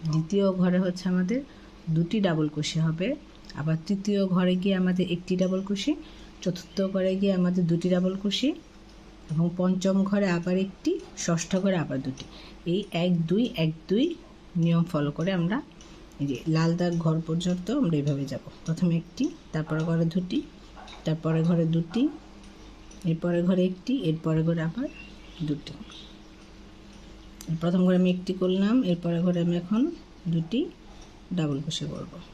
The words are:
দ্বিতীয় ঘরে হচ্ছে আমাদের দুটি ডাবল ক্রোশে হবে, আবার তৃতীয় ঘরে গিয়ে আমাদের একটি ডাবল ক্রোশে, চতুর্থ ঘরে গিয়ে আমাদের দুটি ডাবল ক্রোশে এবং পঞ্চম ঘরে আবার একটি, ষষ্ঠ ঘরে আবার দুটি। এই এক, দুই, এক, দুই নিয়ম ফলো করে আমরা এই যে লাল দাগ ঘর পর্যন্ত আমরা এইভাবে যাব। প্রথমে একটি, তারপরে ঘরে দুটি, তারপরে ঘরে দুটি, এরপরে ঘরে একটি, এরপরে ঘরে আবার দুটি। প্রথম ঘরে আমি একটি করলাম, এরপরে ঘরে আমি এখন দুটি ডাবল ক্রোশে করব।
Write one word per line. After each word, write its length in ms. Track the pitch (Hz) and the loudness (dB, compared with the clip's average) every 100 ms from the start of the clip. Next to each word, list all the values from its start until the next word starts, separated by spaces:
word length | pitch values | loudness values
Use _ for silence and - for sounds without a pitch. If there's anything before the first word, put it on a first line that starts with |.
| 160 | 0
দ্বিতীয় 360 | 156 160 196 196 185 | 0 2 2 2 4
ঘরে 180 | 180 180 | 4 4
হচ্ছে 200 | 185 180 190 | 2 0 0
আমাদের 280 | 180 180 247 285 - - - - 160 | 2 2 0 -4 -14 -20 -16 -2 2
দুটি 200 | 170 226 196 | 2 2 2
ডাবল 200 | 160 151 | 2 0
ক্রোশে 240 | 151 156 160 160 | -2 -4 0 0
হবে, 220 | 160 190 302 - - - - | 0 -2 -4 -8 -20 -16 -6
আবার 160 | 151 160 - | -2 -2 0
তৃতীয় 340 | 196 196 202 196 | -2 0 0 2
ঘরে 200 | 180 185 185 | 4 4 2
গিয়ে 120 | 190 185 | 2 2
আমাদের 240 | 185 180 175 | 2 2 0
একটি 180 | 170 - 180 | -2 -2 0
ডাবল 180 | 185 185 190 | 2 0 -2
ক্রোশে, 260 | 202 - 302 - - - - | -2 0 -2 -4 -18 -20 -6
চতুর্থ 340 | - 175 - - 190 | -4 -4 -6 -2 -2
ঘরে 180 | 190 190 185 | 2 0 2
গিয়ে 120 | 196 185 | 2 4
আমাদের 220 | 180 180 170 | 4 4 2
দুটি 180 | 170 180 | 2 2
ডাবল 200 | 180 185 190 | 2 2 0
ক্রোশে 300 | 208 196 262 330 - - - - - - - | -2 0 0 -2 -8 -20 -20 -20 -20 -20 -6
এবং 140 | 156 170 175 | 0 0 2
পঞ্চম 380 | 185 190 190 190 196 | 0 2 2 2 2
ঘরে 160 | 202 202 175 | 2 2 2
আবার 180 | 170 185 190 | 2 0 0
একটি, 240 | - - 349 - - | -2 -2 -2 -4 -8
ষষ্ঠ 260 | - 165 - 190 | -2 -2 0 0
ঘরে 140 | 196 185 | 2 0
আবার 140 | 147 135 131 | 0 -4 -4
দুটি। 180 | 131 - - - - - | -8 -12 -16 -18 -12 -2
এই 80 | 180 208 170 | -2 -2 -2
এক, 60 | 180 175 160 | 2 2 2
দুই, 140 | 190 240 - | 2 2 0
এক, 80 | 160 156 - | -2 -2 0
দুই 160 | 196 311 330 - - - 175 | 2 2 -2 -12 -20 -8 0
নিয়ম 200 | 165 170 170 | 4 4 2
ফলো 180 | 151 143 143 | 0 -2 -2
করে 120 | 165 190 | -2 0
আমরা 180 | 170 226 - - - - - - | 0 0 -4 -16 -20 -20 -20 -6
এই 60 | 143 | -4
যে 60 | 123 - | -2 0
লাল 160 | 160 165 170 | 2 4 2
দাগ 120 | 175 170 | 0 2
ঘর 120 | 160 160 160 | 2 0 0
পর্যন্ত 380 | 165 180 180 - 277 | -2 0 -2 -2 0
আমরা 140 | 220 151 | 2 2
এইভাবে 240 | 143 139 135 | 0 0 -2
যাব। 120 | 123 - - - | -6 -10 -14 -4
প্রথমে 280 | 160 180 165 | 0 2 2
একটি, 220 | - - 294 - - | -2 -2 -2 -2 -8
তারপরে 260 | 156 156 156 160 | -6 -2 -2 0
ঘরে 160 | 165 165 | 2 2
দুটি, 240 | 185 180 - - - - - - - - | 0 -2 -4 -4 -12 -20 -18 -18 -8 -2
তারপরে 340 | 156 160 160 165 | -2 0 2 4
ঘরে 160 | 170 165 | 4 4
দুটি, 280 | 165 165 226 285 - - - - - - - - - 175 | 2 0 0 0 -2 -16 -20 -20 -20 -20 -20 -20 -6 -2
এরপরে 280 | 160 175 170 175 | 0 2 2 4
ঘরে 140 | 185 185 | 4 4
একটি, 220 | 185 - 262 180 | 0 -2 0 2
এরপরে 320 | 160 160 160 160 | 0 2 2 2
ঘরে 120 | 170 165 | 2 0
আবার 200 | 190 294 - - - - - 156 | -2 -6 -8 -18 -18 -18 -8 -4
দুটি। 240 | 151 - - - - - - - - - - - - - - - - - - - 160 | -4 -6 -14 -14 -16 -18 -20 -20 -20 -20 -20 -20 -20 -20 -20 -18 -18 -20 -16 -6 -2
প্রথম 180 | 170 185 180 | 2 4 4
ঘরে 100 | 180 | 6
আমি 80 | 185 180 | 4 2
একটি 160 | - 180 | -2 -2
করলাম, 340 | 185 185 202 247 185 | 0 2 4 4 2
এরপরে 280 | 170 170 170 | 0 0 0
ঘরে 140 | 180 175 | 2 2
আমি 100 | 175 175 | 2 0
এখন 180 | 170 214 302 339 - - 175 | 0 2 2 -2 -14 -10 -2
দুটি 280 | 165 165 233 349 - - - - - - 180 | -2 0 -2 -2 -6 -20 -20 -20 -20 -8 -2
ডাবল 220 | 156 139 | -2 -2
ক্রোশে 220 | 151 - 147 | -4 -6 -6
করব। 200 | 139 - 175 - | -8 -10 -14 -18